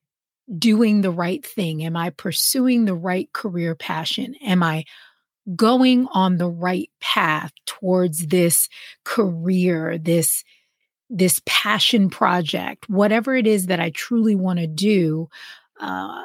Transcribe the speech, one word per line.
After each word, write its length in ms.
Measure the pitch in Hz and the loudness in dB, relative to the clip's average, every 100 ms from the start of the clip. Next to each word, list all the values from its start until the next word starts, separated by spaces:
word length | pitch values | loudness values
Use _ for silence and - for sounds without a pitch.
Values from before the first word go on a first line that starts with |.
| _ _ _ _ - 170 | _ _ _ _ -12 0
doing 440 | 226 214 226 208 | 2 4 4 4
the 100 | 190 | 2
right 340 | 170 175 233 - | 0 -2 -4 -6
thing? 380 | - 170 156 | -6 -4 -4
Am 140 | 160 170 | -4 -4
I 140 | 170 | -6
pursuing 720 | - 190 - - 269 254 240 214 | -6 -6 -2 -2 0 2 2 2
the 100 | 175 | 0
right 340 | 185 185 - | -2 -2 -4
career 420 | - 208 175 170 160 | -8 -6 -4 -2 -4
passion? 600 | - 160 165 - 254 277 | -6 -6 -4 -6 -8 -6
Am 220 | 254 185 | 0 2
I 220 | 165 160 - - - _ _ _ 202 170 | 2 -2 -8 -16 -20 _ _ _ -8 2
going 500 | 220 254 254 247 254 | 4 6 4 4 2
on 260 | 190 185 175 | 2 2 2
the 120 | 175 | -2
right 420 | 170 180 185 - - | -2 -2 -2 -6 -10
path 520 | - 214 170 151 160 _ - | -2 0 2 0 -4 _ -16
towards 640 | - 185 185 180 156 160 | -6 0 2 2 -2 0
this 420 | 180 170 - - - - - | 2 4 2 -2 -8 -20 -16
career, 960 | - - 196 165 175 185 180 165 160 170 | -6 -2 0 0 0 2 2 0 -2 -4
this, 460 | 160 170 156 - - _ _ _ _ _ - | 0 2 2 -4 -8 _ _ _ _ _ -8
this 320 | 196 185 - - | 0 0 0 -2
passion 600 | - 208 214 - 233 190 | -2 0 0 2 2 2
project, 800 | - - 180 151 - - - - | 2 0 2 -2 -4 -6 -10 -4
whatever 460 | 190 208 226 240 | 2 2 2 0
it 140 | 262 220 | 0 2
is 180 | 208 180 | 2 0
that 140 | 175 | -2
I 100 | 165 | -2
truly 460 | - - 240 220 202 | -6 -4 0 2 2
want 240 | 185 175 | 0 -2
to 80 | 165 | -2
do? 600 | 156 208 202 160 156 165 - - - _ - | -2 2 2 2 -2 -6 -14 -20 -20 _ -12
Uh, 420 | - 92 98 - | -8 -6 -8 -10